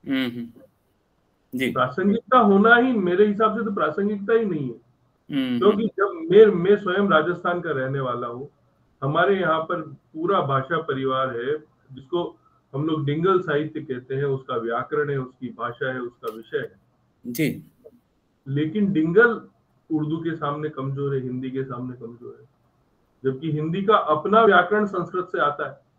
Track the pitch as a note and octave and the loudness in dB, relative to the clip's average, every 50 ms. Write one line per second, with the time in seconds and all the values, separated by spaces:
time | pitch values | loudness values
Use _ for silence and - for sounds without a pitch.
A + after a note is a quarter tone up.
0 | - - C#3 C3 C3 A#2+ A#2 A#2+ A#2 A#2 - - - _ _ _ _ _ _ _ | -4 -4 -2 -2 -2 -4 -6 -8 -12 -12 -16 -20 -20 _ _ _ _ _ _ _
1 | _ _ _ _ _ _ _ _ _ _ - B2+ C3+ A#2 E2+ C3 B2+ B2+ - - | _ _ _ _ _ _ _ _ _ _ -6 -4 -4 -2 0 0 -2 -2 -2 0
2 | F#3 G3+ G#3 A#3 _ - C4 B3+ A3+ G3+ G3 G3 G#3 A#3 A#3 A#3+ B3 C4 B3 G#3+ | 0 2 0 0 _ 4 4 6 6 6 6 6 8 6 6 6 6 2 2 0
3 | F3+ F3 F3 F#3 G#3+ G#3+ G3+ G3 A3 G#3+ G3 A#3+ G#3+ A3 G3+ F#3 D#3 D#3 D3+ G3+ | 0 2 4 4 4 4 4 2 0 0 0 -2 -4 -4 -2 -2 -2 -2 -2 -2
4 | G3 G#3 G#3+ G3+ G3+ G#3 A3+ A3+ A3+ G3 E3+ D3+ C#3 B2 A2+ - _ _ _ _ | -2 -2 -2 -4 -2 0 0 2 2 0 -2 -4 -4 -6 -8 -12 _ _ _ _
5 | _ _ _ _ _ - D3 C#3 C3 B2+ B2 A#2+ F#3 G#3 G#3+ G3+ A3+ G3+ _ - | _ _ _ _ _ -6 -4 -4 -2 -2 -2 4 4 4 4 4 -2 -4 _ -2
6 | - G4+ - - D#3+ E3 F#3 G#3 A3 G3+ F3+ E3+ E3+ F#3+ G#3 G3+ - F3+ F3+ G3 | -2 -2 -2 -8 -2 6 10 10 10 10 8 2 2 2 2 2 2 -2 0 0
7 | G3+ F#3+ E3 D3+ D3+ E3+ F3+ F3 - F3+ F3 F3 E3+ E3 C#3+ C3+ C3 C3 C#3 C#3 | 2 4 4 2 2 0 -4 -4 -4 -4 -4 -4 -4 -4 -4 -4 -4 -4 -4 -4
8 | C3+ B2+ A#2+ A#2+ B2 A#2+ A#2+ B2 C#3 D3 _ _ _ _ _ _ _ _ _ _ | -4 -4 -6 -6 -8 -10 -10 -12 -14 -16 _ _ _ _ _ _ _ _ _ _
9 | C3+ C#3 D3+ E3 F3 G3 G3 F#3+ F3 D#3+ D#3+ D#3+ D#3 - F3 E3 D3+ C#3+ C#3 - | -4 -2 2 2 2 2 2 0 0 0 0 -2 -2 -4 -6 -8 -8 -12 -16 -20
10 | _ _ - D#3+ E3 F#3 G3+ F#3 C#3+ C3+ C#3 C3 C3 - E3 D#3 D#3 - C3 C3+ | _ _ -10 -4 -2 0 0 0 0 0 -2 -2 -2 -2 -4 -4 -2 -4 -4 -2
11 | C3+ C3+ C3 C3 C3 C3 A#2+ A#2 A#2+ C3+ D3+ D#3 - _ _ _ _ _ C3 B2+ | -2 -2 -2 -2 -2 -4 -4 -6 -4 -4 -4 -6 -8 _ _ _ _ _ -20 -20
12 | - _ F3 F3 - - - _ _ _ _ _ _ _ - C#3 D#3 E3 D#3 D3 | -12 _ -4 -4 -4 -4 -10 _ _ _ _ _ _ _ -6 -4 -2 -2 -2 -2
13 | C#3 C#3 D3 D#3+ E3+ F#3 F#3+ F3+ F3+ D#3+ D3 D3 D3+ D3+ - D3 C3+ - B2+ B2+ | -2 -2 -2 0 2 2 2 2 0 0 -2 -2 -2 -4 -8 -10 -8 -8 -10 -10
14 | B2+ - C3+ C3+ C#3+ C#3 C3+ C3 - - B2+ A#2 A2+ A#2 A#2+ A#2+ B2+ - D3+ D3+ | -8 -8 -6 -4 -2 -2 -4 -6 -6 -6 -6 -6 -4 -4 -4 -6 -4 -4 -4 -4
15 | D3 C#3+ C#3+ C3+ C3 B2+ _ _ B2+ A#2 A2 A2+ A#2 A#2+ - _ C#3 C3 B2+ B2+ | -2 -2 -4 -6 -6 -8 _ _ -12 -12 -8 -8 -8 -8 -6 _ -6 -6 -6 -6
16 | A#2+ A#2+ _ _ B2+ A#2 G#2+ A2+ A2+ - D#3 C#3 B2 - _ _ _ _ _ _ | -8 -10 _ _ -12 -12 -12 -12 -14 -8 -8 -8 -8 -8 _ _ _ _ _ _
17 | _ _ _ _ _ B2 A#2+ - D#3 B2 - - - - _ _ _ - _ _ | _ _ _ _ _ -10 -4 -2 -2 -2 -4 -8 -14 -20 _ _ _ -20 _ _
18 | _ _ _ _ _ _ _ _ _ C#3 C3+ D3 D#3 D#3 F#3 G#3+ G3+ - - D#3 | _ _ _ _ _ _ _ _ _ -6 -2 -2 -2 -2 0 0 0 2 2 0
19 | D#3+ E3+ E3+ G#3 A#3 A#3+ A3 - - - _ _ _ _ _ _ _ _ D#3+ D3+ | 0 4 6 6 6 6 2 -2 -10 -18 _ _ _ _ _ _ _ _ -2 -2
20 | D3+ D3 D#3+ E3 D#3+ E3 D#3 D#3 D3+ C#3+ D3 D3+ D#3 D3+ - C3+ C3+ C3+ C3+ C#3+ | -2 -2 -4 -4 -4 -6 -6 -4 -6 -6 -4 -4 -6 -8 -6 -6 -6 -6 -4 -4
21 | C#3 C#3 C#3 C3 B2+ B2 B2+ B2+ C3 C3 B2+ C3+ C3+ C3+ B2 B2 B2+ B2+ B2 A#2+ | -4 -2 -2 -4 -4 -6 -8 -8 -8 -6 -6 -6 -6 -6 -8 -10 -10 -12 -12 -14
22 | A#2 A#2 A#2+ A#2 A#2+ A#2 - - A#2 _ _ _ _ _ _ _ _ _ _ _ | -16 -18 -18 -16 -18 -20 -20 -20 -20 _ _ _ _ _ _ _ _ _ _ _
23 | _ _ _ _ - C3+ C3 C3 D#3+ D#3+ D3 D3+ D#3 D#3+ E3+ G3+ G3 G#3 G#3+ - | _ _ _ _ -4 -4 -4 -4 -6 -4 -4 -4 -4 -4 -4 -2 2 2 2 2
24 | - - - - - G3 G#3 A3+ A3+ G#3 F#3+ F3 F3 - G#3 G#3+ G#3+ G3 G3 F3+ | 4 0 -2 0 2 4 4 6 6 8 6 6 4 4 0 0 0 0 -2 -6
25 | E3 - - F3+ F3 - - F3 D3+ C#3+ C#3+ - D3 C#3 - - _ _ _ | -6 -4 -6 -6 -6 -4 -2 -2 0 -2 -2 -4 -8 -10 -10 -16 _ _ _